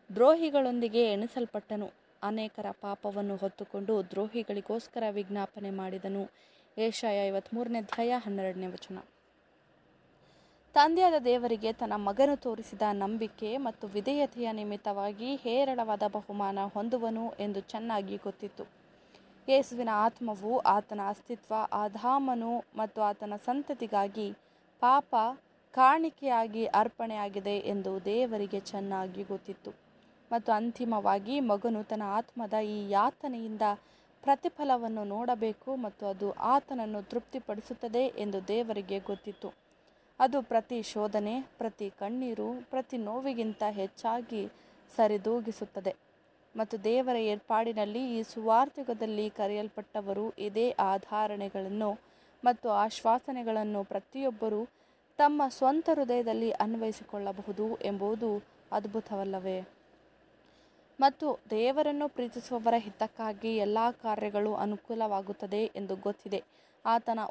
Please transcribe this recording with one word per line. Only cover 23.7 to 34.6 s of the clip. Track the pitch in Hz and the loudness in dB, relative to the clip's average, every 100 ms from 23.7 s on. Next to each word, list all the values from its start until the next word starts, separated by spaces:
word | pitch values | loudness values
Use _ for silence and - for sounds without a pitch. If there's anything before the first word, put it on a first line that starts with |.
| 277 226 202 202 208 202 208 _ _ _ _ | -6 0 2 0 0 -6 -8 _ _ _ _
ಪಾಪ | 247 269 - 233 220 269 _ _ _ | 6 6 4 2 2 -2 _ _ _
ಕಾಣಿಕೆಯಾಗಿ | - 262 320 320 - 277 233 226 220 220 | 6 8 8 2 -2 0 2 0 -2 2
ಅರ್ಪಣೆಯಾಗಿದೆ | 202 220 - 226 214 202 196 196 202 | 4 4 0 -6 -4 -4 -4 -2 -2
ಎಂದು | - 202 190 190 185 | -2 -2 -2 -4 0
ದೇವರಿಗೆ | 220 247 214 202 196 | 2 2 0 -2 -4
ಚೆನ್ನಾಗಿ | 190 202 196 190 190 185 | -6 -6 -4 -4 -4 -6
ಗೊತ್ತಿತ್ತು. | 196 196 - 190 208 - _ _ _ _ _ | -8 -8 -8 -14 -14 -16 _ _ _ _ _
ಮತ್ತು | 233 220 | -2 2
ಅಂತಿಮವಾಗಿ | 214 233 - 240 220 202 196 202 277 | 2 0 -2 -2 2 4 2 2 0
ಮಗನು | 247 202 233 220 | 2 2 2 -2
ತನ್ನ | 208 214 202 | -4 -4 -2
ಆತ್ಮದ | 208 233 - 214 214 | -2 -2 -6 -4 -2
ಈ | 214 208 202 | -2 -4 2
ಯಾತನೆಯಿಂದ | 196 233 - 285 233 226 214 214 202 - - _ _ | 4 4 2 -6 -6 -6 0 0 0 -6 -20 _ _
ಪ್ರತಿಫಲವನ್ನು | - 277 359 - | 2 4 2 -2